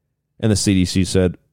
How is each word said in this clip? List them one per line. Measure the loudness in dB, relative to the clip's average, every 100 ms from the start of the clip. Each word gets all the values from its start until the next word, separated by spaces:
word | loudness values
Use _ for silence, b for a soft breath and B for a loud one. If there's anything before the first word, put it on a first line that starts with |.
| _ _ _ _
And | -2
the | 0
C | 2
D | 2
C | 0 0
said, | -2 0 -2 -4 _